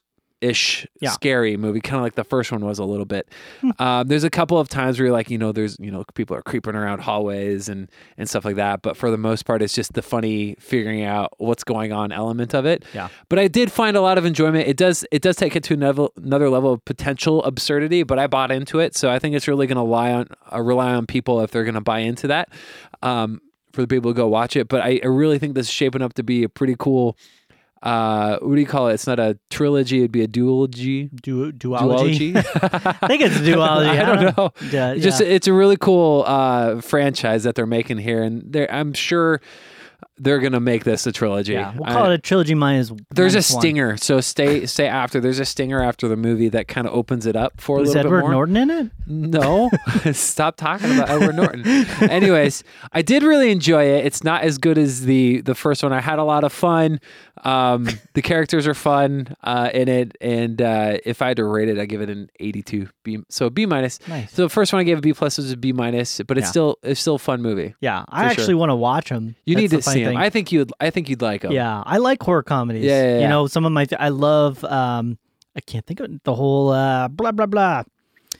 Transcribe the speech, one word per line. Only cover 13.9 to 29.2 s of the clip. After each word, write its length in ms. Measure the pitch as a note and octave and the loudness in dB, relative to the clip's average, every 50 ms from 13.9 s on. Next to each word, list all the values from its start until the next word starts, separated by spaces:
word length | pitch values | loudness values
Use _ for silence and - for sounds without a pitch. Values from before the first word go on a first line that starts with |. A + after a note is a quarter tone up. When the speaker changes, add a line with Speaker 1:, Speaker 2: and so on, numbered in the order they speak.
| G3+ | 2
Speaker 1:
a 60 | G3+ | 2
lot 160 | F#3+ F#3 F#3+ | 2 4 2
of 80 | F3+ E3 | 2 2
enjoyment. 420 | E3+ D3+ D3+ D#3 D#3 D#3+ D#3+ - | 0 2 2 2 2 2 2 0
It 100 | C#3 C3+ | 0 2
does, 280 | C3 F#3 F#3 E3 - - - | 2 2 2 2 0 -2 -2
it 100 | D3+ C#3 | -2 0
does 140 | - F#3 E3+ | 2 2 2
take 180 | - G3 D3 - | 2 0 0 0
it 80 | E3 - | -2 -2
to 80 | - D#3+ | -2 -2
another, 340 | D3 C#3+ C#3 C3+ C#3+ C#3+ - - | 0 2 2 2 2 0 -2 -4
another 320 | - - C3+ C#3 C#3+ D3 C3+ | -6 -4 0 2 2 4 4
level 240 | B2+ B2+ C3+ C3+ B2 | 4 4 2 2 0
of 100 | A2+ - | 0 -2
potential 580 | - A#2+ - - C#3+ C#3 - - D#3+ D#3 D#3+ - | -8 -8 -4 -4 -4 -4 -2 0 2 2 2 2
absurdity, 600 | C#3 C3 B2 - - D3 D3 D3+ D#3 F3 F3 D#3+ | 0 -4 -4 -2 -2 0 0 0 2 2 0 2
but 160 | - C3+ C3 | 2 2 0
I 80 | C#3+ | 2
bought 240 | C3+ C3+ C3+ C3 B2+ | 2 0 0 0 0
into 280 | C3 C3 C#3 - - D#3+ | -2 -2 -4 -2 0 0
it. 160 | E3 - - | 0 0 -2
So 140 | - C#3+ B2+ | -2 0 0
I 100 | B2 C3 | 0 0
think 160 | - D3+ D3 | 0 -2 -2
it's 120 | C#3 - | -2 0
really 200 | D3 C#3+ C#3 C#3 | 0 0 0 0
gonna 160 | B2+ C3 B2+ A#2 | 0 0 0 0
lie 280 | A2+ A#2 A#2 A#2 A#2+ | 2 2 2 2 2
on, 160 | A#2+ A#2+ A#2+ - - - _ - - | 0 0 -2 -6 -10 -20 _ -8 -6
uh, 80 | A#2+ | -2
rely 320 | A#2 A#2+ B2 B2+ B2+ B2 B2 | 0 0 2 2 2 2 0
on 120 | A#2+ A2+ | -2 -2
people 360 | - - B2+ A#2 C3 A#2+ A2+ | -2 -4 -2 0 0 0 0
if 100 | A2 - | 0 -2
they're 120 | - A#2 A2 | -2 -2 -2
gonna 180 | A2+ A2 A2 | -2 -4 -2
buy 180 | G#2 A#2 A2 A2+ | -2 -2 -2 -2
into 280 | A2+ A2+ A#2 - - | -2 -4 -4 -4 -4
that, 220 | C#3 C#3+ E3+ - - - - - - - - - - - - | -2 -2 -2 -4 -6 -12 -20 -20 -20 -20 -20 -20 -20 -14 -8
um, 380 | - B2+ B2 A#2 A2 A2 A2 - - _ _ _ _ _ | -4 -2 -2 -2 -2 -4 -6 -10 -14 _ _ _ _ _
for 100 | - C3+ | -6 -4
the 60 | B2 | -2
people 240 | A2+ C3 B2+ A#2 A#2+ | 0 0 0 0 0
to 40 | A#2 | 0
go 120 | B2 A#2 | 2 2
watch 280 | G#2+ G#2+ A2 A#2+ A#2+ - | 2 2 2 0 0 0
it. 120 | C#3 A2+ | -2 -2
But 140 | - C3+ B2 | 0 0 0
I, 180 | - B2+ B2+ - - | 0 0 0 0 2
I 40 | |
really 320 | C3 C3 C3+ D3+ D#3 D3 C3+ | 2 2 2 2 2 2 0
think 160 | D#3 D3 C3 | -2 -2 -4
this 120 | C3 A#2+ | -4 -4
is 40 | - - | -4 -2
shaping 280 | - D3 C3 B2 C3 | -2 -2 -2 0 -2
up 120 | C3 A#2+ - | -4 -4 -4
to 80 | - A#2 | -6 -4
be 200 | A#2+ B2 A#2+ A#2 | -2 0 0 0
a 60 | G#2+ | -2
pretty 260 | - - C#3 C3 B2 | -2 -2 -2 -2 -2
cool, 400 | - - C#3+ C3+ B2+ B2 A#2 - - _ _ _ _ _ _ _ _ _ _ _ _ | -2 0 0 2 2 2 0 -2 -4 _ _ _ _ _ _ _ _ _ _ _ _
uh, 560 | - A#2 A#2+ A2+ A2 A2 G#2+ G#2+ G#2 G#2+ G#2 - | -4 -2 -2 0 0 0 0 0 0 0 -2 -2
what 140 | - C#3 C#3+ | -2 0 2
do 60 | D3 | 2
you 60 | C#3+ | 2
call 200 | C#3 D3 C#3 B2 | 2 0 0 2
it? 60 | A#2 A2 | 2 0
It's 140 | - - | 0 -2
not 120 | C3+ B2 | -2 0
a 180 | A#2 | 0